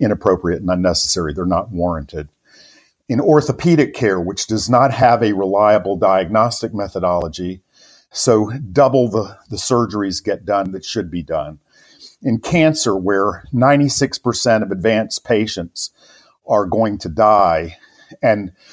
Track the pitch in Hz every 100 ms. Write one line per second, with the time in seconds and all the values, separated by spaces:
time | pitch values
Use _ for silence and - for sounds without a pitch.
0 | 113 104 107 90 87 85 90 90 90 85
1 | - - 80 73 90 87 92 90 87 82
2 | 73 80 76 _ _ _ - _ _ _
3 | _ 120 - 151 143 - 170 165 127 -
4 | 113 92 87 95 - 110 95 123 135 120
5 | 117 117 113 98 98 101 107 107 92 95
6 | 101 95 90 110 117 117 113 104 98 95
7 | 90 87 82 78 90 95 _ _ _ _
8 | _ - - 110 107 127 120 92 135 131
9 | 120 104 98 - _ 107 - 120 117 104
10 | 98 92 107 101 92 101 95 95 - 113
11 | 90 87 76 80 76 76 _ _ _ _
12 | - _ 135 117 - 170 156 156 117 98
13 | 92 98 101 98 - 123 127 143 143 -
14 | 135 - 123 110 123 110 104 95 98 110
15 | 110 - - 113 107 95 87 - - -
16 | _ _ _ _ - 110 98 101 110 104
17 | 92 78 107 107 95 80 82 - _ _
18 | _ - 127 104 98 92 _